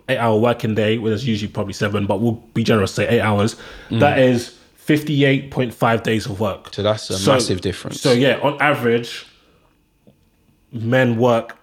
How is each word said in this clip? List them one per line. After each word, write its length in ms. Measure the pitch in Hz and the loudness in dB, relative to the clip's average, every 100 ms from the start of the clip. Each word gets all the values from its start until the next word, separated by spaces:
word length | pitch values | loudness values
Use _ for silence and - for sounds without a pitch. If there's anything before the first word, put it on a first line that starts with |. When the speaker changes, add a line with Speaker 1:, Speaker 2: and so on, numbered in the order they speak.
| - | -6
Speaker 1:
eight 100 | 127 | 0
hour 180 | 117 107 | 2 2
working 380 | 120 117 113 | 2 0 -2
day, 240 | 107 107 117 | 0 0 0
well, 120 | 110 | -2
there's 140 | 107 131 | -2 -2
usually 240 | 107 101 | -4 -4
probably 200 | - 98 | -6 -8
seven, 320 | - 104 101 101 | -4 -2 -2 -2
but 140 | 98 | 0
we'll 120 | 117 110 - | -2 -2 -6
be 120 | 113 | -2
generous, 280 | 113 110 95 | 2 2 2
say 140 | - 104 | -2 0
eight 120 | 117 | 2
hours, 340 | 107 101 110 - - - - | 2 2 0 -4 -14 -20 -6
Speaker 2:
Mm. 100 | 117 | 2
Speaker 1:
that 180 | 143 135 | 2 4
is 400 | 127 120 - - _ | 4 2 -2 -14 _
fifty-eight 760 | _ - 147 147 139 139 139 139 | _ 0 0 0 2 2 2 -2
point 200 | - 120 | -4 -4
five 300 | - 120 113 | 0 0 2
days 240 | - 110 - | 0 -2 -4
of 140 | 98 | -4
work. 340 | 104 92 - | -4 -6 -10
Speaker 2:
So 80 | - | -2
that's 260 | 101 107 - | 0 -2 -4
a 60 | 95 | -2
Speaker 1:
So, 140 | 98 | 2
Speaker 2:
massive 280 | 131 110 95 | 2 0 -2
difference. 400 | 95 85 - - | -4 -6 -8 -2
Speaker 1:
so 100 | 139 | 2
yeah, 260 | 123 135 110 | 4 4 2
on 180 | 135 143 | -2 0
average, 640 | 147 127 117 117 120 - - _ _ _ _ _ _ _ _ _ _ _ _ _ _ | 0 2 0 0 -2 -12 -16 _ _ _ _ _ _ _ _ _ _ _ _ _ _
men 440 | 117 113 131 123 113 | -8 0 2 2 2
work 380 | 123 113 - - | 2 2 -2 -12